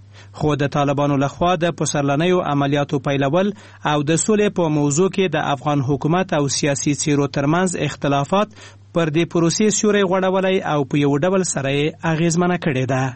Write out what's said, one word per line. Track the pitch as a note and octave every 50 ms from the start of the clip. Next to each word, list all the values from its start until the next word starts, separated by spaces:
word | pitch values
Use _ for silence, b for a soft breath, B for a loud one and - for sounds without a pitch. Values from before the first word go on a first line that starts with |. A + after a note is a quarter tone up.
| - B B B B B
خو | B - - D3+ D3
د | C3+ C#3+ C3+ -
طالبانو | D3 C#3+ C#3+ C#3+ C3+ D3 C#3+ C#3+
لخوا | C3+ C#3 C#3 - - F3 F3 F#3
د | E3+ E3 E3+ E3 -
پسرلنیو | D#3+ - - D3+ C#3+ C#3 C#3 D3 E3 F3+ F3+ F3+ - D3+
عملیاتو | C#3+ C#3+ C#3 C#3 C#3+ D3 C#3+ - D3+ C#3
پیلول | - D3 C#3 C#3 C3+ C3+ C#3+ F3+ G3 G#3 G3+ B B B B B B
او | D3+ D3+ D3
د | D3 C#3 E3 D#3+ -
سولې | - G#3+ G#3 G#3 G#3 G3+ F#3
په | F3 D#3
موضوع | D3+ D3+ D3 C#3+ C#3 D#3 F#3+ F#3+
کې | - G3 F#3+ F#3
د | D3+ D3+ C#3 C#3+ C#3+
افغان | C3+ B2 D3 D3 D3
حکومت | C3 C3 D3 C3 - D3+ E3+ F#3 F#3+ F#3+ F3
او | D3+ C#3+ C#3
سیاسي | - - - D3 C#3 - - D3+ C#3+
څیرو | - - D#3 D3 C#3+ C#3+ C3+ - D3
ترمنځ | C#3 C#3+ D#3+ F3 F#3+ F#3 E3+ - D3 C#3+
اختلافات | - - - C#3+ C#3 C#3 C#3 - F#3+ G3 G#3+ G#3+ - B B B B B B - -
پر | F3 E3 D#3
دې | C#3+ E3 E3+ E3
پروسې | - F3 E3 E3 D#3+ - G#3+ G#3+
سیوری | G3 - - G#3 G#3 G#3
غوړولی | G3 F3+ F#3 F#3+ F#3 F#3+ F#3 F#3+ F#3 F#3+ F#3+ F#3+ - D#3 D3+
او | D3 C#3
په | - -
یو | D3 C#3+ C#3+ C#3+
ډول | D3 D#3 F#3 F#3+ F#3+
سره | F3+ - - D3+ C3+ C3+
یې | C#3 C#3+ D3 D#3+ - - - E3 D#3+
اغیزمنه | D3+ E3+ E3+ D#3+ E3+ F3 F3 F3+
کړې | E3+ - E3+ B2+ B2+ B2+
ده. | A#2+ C3+ B2+ C3 C3 A#2+